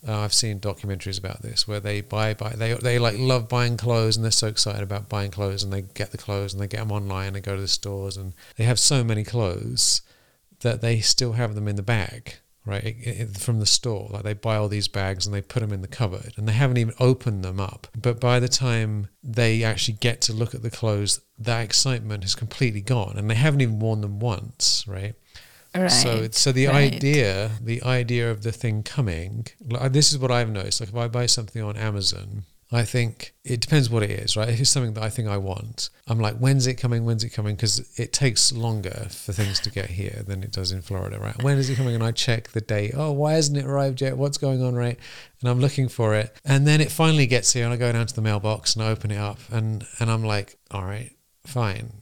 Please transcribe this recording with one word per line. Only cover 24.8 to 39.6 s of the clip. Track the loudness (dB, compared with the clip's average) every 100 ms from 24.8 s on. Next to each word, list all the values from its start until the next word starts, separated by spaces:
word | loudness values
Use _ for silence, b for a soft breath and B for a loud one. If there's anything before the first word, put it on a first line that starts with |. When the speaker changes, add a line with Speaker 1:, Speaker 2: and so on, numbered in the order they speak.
| -2
Speaker 1:
right? | -8 -8 -10 B B B B B
Speaker 2:
Right, | 0 4
Speaker 1:
So, | 4 4 2 0
so | 2 2
the | 4 6
Speaker 2:
right. | 6 6
Speaker 1:
idea, | 4 2 4 4 2 -2 -4
the | -4 -2
idea | 0 0 2 0 0
of | -2
the | -4
thing | -2 -2 -2
coming, | -2 -2 0 0 -4 -6 -8 -12
like, | -6 -2 2
this | 4 4
is | 2
what | 2
I've | 2 2
noticed. | -2 -2 -4
Like, | -4
if | -4
I | -2
buy | -2 0
something | 0 -2 -6
on | -6 -4
Amazon, | -2 -2 -2 -4 -8 -10 -12 _ _
I | 0
think | 0 0 0 -4 -16 _
it | -4 -4
depends | 4 4 4
what | 2
it | 0
is, | -2 -2
right? | 0 0
If | 2
it's | 4
something | 2 0
that | -2
I | -4
think | -2 -2
I | 0
want, | -2 -6 -8 -8 -10 b -2
I'm | 0
like, | 0 2
"When's | 4 4 2
it |
coming? | 0 0 0
When's | 0 0
it | -2
coming?" | -4 -2 0
'Cause | 0 0 -4 -8
it | -4
takes | 2 2 4 2
longer | 2 -2 -2 -4 -8 -10
for | -10 -6
things | -2 0 0